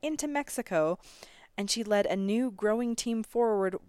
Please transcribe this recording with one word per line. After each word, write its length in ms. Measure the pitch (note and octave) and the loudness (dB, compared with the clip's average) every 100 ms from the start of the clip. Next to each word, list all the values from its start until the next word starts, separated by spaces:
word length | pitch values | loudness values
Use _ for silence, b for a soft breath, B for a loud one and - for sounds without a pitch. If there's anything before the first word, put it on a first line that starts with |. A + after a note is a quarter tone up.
into 240 | D4+ D#4 D4+ | -4 -4 -2
Mexico, 680 | C#4+ C#4+ - - F3 D#3 F3+ B B B B B - | -4 -4 -6 -2 2 2 0 B B B B B -8
and 120 | G3+ | -4
she 140 | A3+ | -4
led 220 | G#3+ G#3 G3+ | 2 2 2
a 100 | F#3+ | 0
new 340 | G3 A3 B3+ | 0 0 0
growing 460 | F#3+ G#3 A3 A#3+ A3+ | 0 0 2 0 -2
team 280 | A#3+ A3+ | -2 -4
forward 520 | G#3+ A#3 A#3 G#3 F#3+ F#3 | -2 2 4 4 2 -2